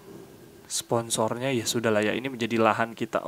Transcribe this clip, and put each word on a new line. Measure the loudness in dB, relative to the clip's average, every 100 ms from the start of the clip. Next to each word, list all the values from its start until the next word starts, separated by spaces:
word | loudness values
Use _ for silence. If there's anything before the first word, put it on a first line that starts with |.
| -20 -20 -20 -20 -20 -20 -8
Sponsornya | -8 -2 -2 0 0 0 0 -2
ya | -2 -2
sudah | 0 2
lah | 2
ya, | 2 0
ini | -4
menjadi | -4 -2 4
lahan | 4 4 0 -4
kita | -4 -2